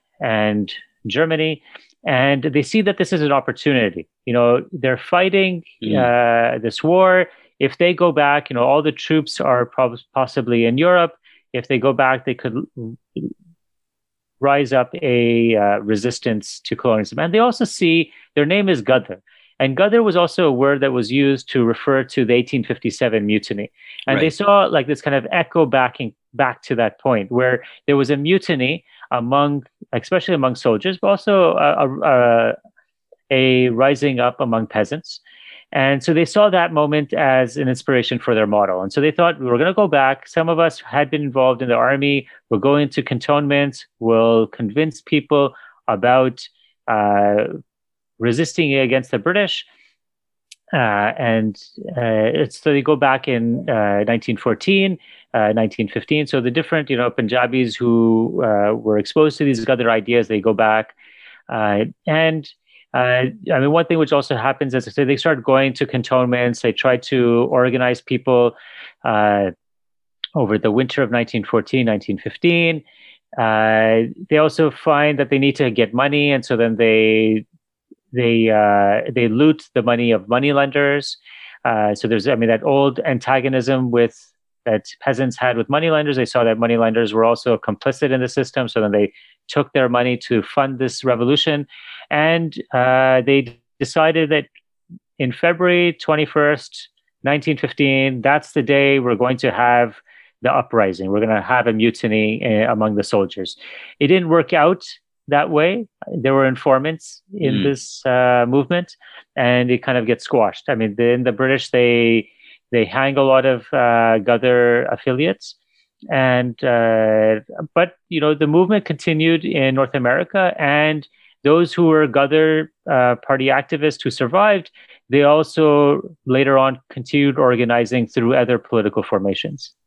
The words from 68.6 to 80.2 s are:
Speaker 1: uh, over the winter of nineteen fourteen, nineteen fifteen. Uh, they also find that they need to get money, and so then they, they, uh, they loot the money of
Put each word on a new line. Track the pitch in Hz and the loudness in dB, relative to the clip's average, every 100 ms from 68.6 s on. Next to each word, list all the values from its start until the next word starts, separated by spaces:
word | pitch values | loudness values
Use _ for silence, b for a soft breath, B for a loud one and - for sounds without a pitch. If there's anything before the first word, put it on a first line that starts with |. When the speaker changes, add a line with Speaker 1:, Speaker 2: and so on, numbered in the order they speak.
| B B B B | B B B B
Speaker 1:
uh, | 123 107 104 101 95 85 _ _ _ _ _ _ - 151 | -2 0 2 2 -2 -6 _ _ _ _ _ _ -8 -4
over | 107 107 | -2 0
the | 113 | 0
winter | 110 127 - | 0 -2 -2
of | 120 | -2
nineteen | 120 117 117 | -2 -2 -6
fourteen, | 98 113 107 135 117 | -2 -2 0 -2 0
nineteen | 107 - 98 | -2 -4 -8
fifteen. | 107 - 175 170 165 160 - b b b _ - | -10 -2 0 2 0 -2 -8 b b b _ -4
Uh, | 113 110 110 110 110 113 117 - - | 0 2 2 2 4 2 0 -6 -2
they | 151 | 2
also | 151 - 156 | 2 2 -2
find | - 160 147 151 143 | 0 0 2 2 0
that | 135 | -2
they | 139 | 0
need | 139 139 | 0 0
to | 131 | 0
get | 110 107 | 0 -2
money, | 120 139 147 143 | 0 0 0 0
and | 135 - | -2 -2
so | 117 | 0
then | 117 113 | 0 2
they, | 113 110 110 110 110 110 - _ _ _ _ _ _ | 2 4 4 2 2 -2 -6 _ _ _ _ _ _
they, | 123 120 117 113 | -4 0 2 2
uh, | 107 104 101 101 107 - | 4 4 2 2 0 -2
they | 120 117 | -2 0
loot | 113 151 156 - 127 | 2 2 2 -2 -4
the | |
money | 113 120 120 | 0 0 0
of | 107 | 0